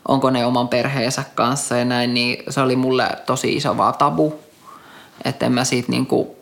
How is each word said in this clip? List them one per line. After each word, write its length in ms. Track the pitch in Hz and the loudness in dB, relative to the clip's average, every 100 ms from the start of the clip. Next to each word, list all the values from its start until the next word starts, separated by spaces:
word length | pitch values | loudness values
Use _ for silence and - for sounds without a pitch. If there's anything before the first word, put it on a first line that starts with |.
| - | 0
onko 220 | 135 131 | 2 4
ne 160 | 127 120 | 2 2
oman 220 | 123 123 | 0 0
perheensä 560 | 123 127 135 117 135 131 | 0 0 0 -2 -2 -6
kanssa 420 | - 117 139 - 123 | -2 0 0 -2 0
ja 80 | |
näin, 300 | 123 123 123 | 0 0 0
niin 280 | 123 123 - - | 0 -2 -4 -4
se 120 | 139 | 0
oli 160 | 127 127 | 2 2
mulle 320 | 131 127 110 - - | 2 2 0 -2 -4
tosi 300 | 127 - - | -2 0 0
iso 200 | 135 127 | 0 2
vaan 180 | 107 | 2
tabu. 400 | - 147 160 156 - - - - - - - - - | 2 0 2 0 -2 -16 -20 -20 -20 -20 -20 -20 -8
Et 180 | 131 - | -8 -2
en 100 | 120 | 0
mä 120 | 123 | 0
siitä 260 | - 123 123 | 0 -2 0
niinku 460 | 123 131 - - - | -2 0 0 -2 -10